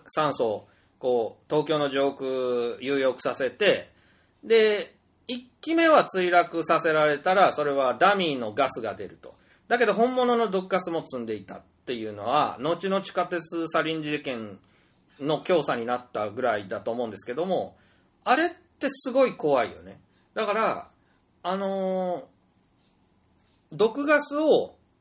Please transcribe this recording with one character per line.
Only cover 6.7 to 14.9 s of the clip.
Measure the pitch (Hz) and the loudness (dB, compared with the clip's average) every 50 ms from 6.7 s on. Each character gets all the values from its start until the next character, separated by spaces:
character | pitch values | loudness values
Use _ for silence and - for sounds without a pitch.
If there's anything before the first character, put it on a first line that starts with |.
| 165 156 | 2 2
せ | 160 165 156 | 4 2 4
ら | 156 151 | 4 4
れ | 151 147 143 | 4 2 2
た | - 180 185 | 2 2 4
ら、 | 202 180 127 - | 6 6 4 4
そ | 147 147 | 2 -2
れ | 143 139 | 0 2
は | 139 131 123 120 | 2 2 2 2
ダ | 117 170 196 208 | 4 4 4 4
ミ | 196 180 156 139 | 4 2 0 -2
ー | 127 | -2
の | 117 107 104 | -4 -6 0
ガ | - 139 127 | 0 0 0
ス | - 135 | 0 -4
が | 110 104 95 | -6 -6 -6
出 | 107 98 85 | -8 -12 -14
る | - | -14
と。 | - - - - _ _ _ _ _ _ - | -18 -20 -20 -20 _ _ _ _ _ _ -2
だ | 233 247 | 2 2
け | 233 | 4
ど、 | 208 185 | 2 4
本 | 208 233 254 254 | 4 2 2 2
物 | 254 247 240 240 | 2 2 2 2
の | 233 226 208 | 2 2 0
毒 | 190 190 185 - | 0 -2 -2 0
ガ | 190 180 | -2 -2
ス | - 175 | -2 -2
も | 165 160 143 | -6 -6 -6
積 | - 135 123 117 | -6 -10 -10 -6
ん | |
で | 113 107 | -6 -8
い | 101 95 | -8 -8
た | - - | -14 -16
っ | - - _ _ _ _ | -18 -18 _ _ _ _
て | - 123 | -8 -8
い | 113 107 | -6 -6
う | 107 104 | -10 -10
の | 104 101 | -6 -4
は、 | 117 135 151 135 107 82 - | 0 2 2 2 0 -2 -6
後 | 127 156 170 165 196 190 | -4 -4 -4 -2 -2 -2
の | 190 196 | -2 -2
地 | 190 - - | -4 -4 -4
下 | 180 175 | -4 -4
鉄 | 175 180 170 160 - 170 170 165 160 | -2 -4 -6 -6 -6 -6 -6 -6 -2
サ | - 160 156 | -2 -2 0
リ | 156 160 | 0 -4
ン | 160 151 | -4 -4
事 | 151 147 143 | -4 -6 -6
件 | - 143 123 113 110 104 95 - _ _ _ _ _ _ | -6 -6 -8 -8 -10 -12 -14 -18 _ _ _ _ _ _